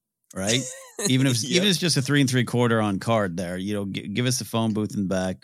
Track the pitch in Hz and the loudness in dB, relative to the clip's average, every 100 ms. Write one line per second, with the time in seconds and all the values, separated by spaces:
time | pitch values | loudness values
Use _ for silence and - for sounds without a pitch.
0 | _ _ - 92 101 123 131 - - - | _ _ -14 -6 0 0 -2 -10 -12 -4
1 | - 127 139 117 120 143 208 165 175 170 | 2 4 4 2 2 2 2 2 2 0
2 | 131 143 135 127 110 120 120 113 107 95 | 2 2 2 2 0 2 2 2 0 -2
3 | - 113 98 85 87 92 98 104 98 95 | 0 0 0 -2 -6 -6 -4 -4 -4 -6
4 | - 104 127 123 110 113 113 107 104 - | -6 -2 0 -2 -2 -2 0 0 -2 -2
5 | 92 95 92 92 | -2 0 -2 -4